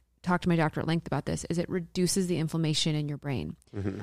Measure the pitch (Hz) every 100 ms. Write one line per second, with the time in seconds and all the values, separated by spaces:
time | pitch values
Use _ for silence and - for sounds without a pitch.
0 | _ _ 180 175 180 170 160 - - 165
1 | - 143 - 160 - 170 - 190 170 185
2 | 180 196 180 160 160 165 156 151 165 151
3 | 147 143 147 123 78 - - 104 98 98